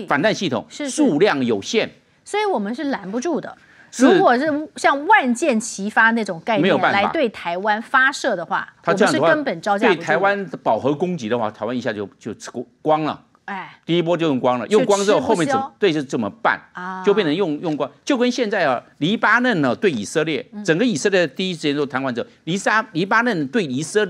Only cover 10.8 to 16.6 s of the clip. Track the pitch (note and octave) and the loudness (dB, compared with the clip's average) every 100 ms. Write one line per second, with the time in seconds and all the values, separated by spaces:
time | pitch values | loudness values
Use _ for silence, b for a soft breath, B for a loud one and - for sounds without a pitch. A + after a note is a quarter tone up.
10.8 | B2 D3 F3+ F3 G#2+ A#2+ G#2+ - A2 B2 | 0 0 -2 -4 -2 -2 -2 -4 -6 -4
11.8 | A#2+ G#2 G2 - A#2 G2 - A#2 - _ | -4 -6 -8 -10 -12 -12 -12 -12 -12 _
12.8 | D3+ D3+ D3+ G2+ _ _ - G3 D#3 - | 0 0 0 -6 _ _ -12 -12 -12 -16
13.8 | - E3+ E3 E3+ D#3+ B2+ B2+ B2 G#2+ G#3+ | -2 0 2 0 2 2 0 0 2 2
14.8 | B3 G3 G3 F3+ - F#3+ D3 C4+ C4+ - | 4 2 4 2 2 0 2 0 -4 -2
15.8 | G3+ D3+ C3+ D3 G2+ - E3 G2 | 0 0 -2 -4 -4 -2 -2 -2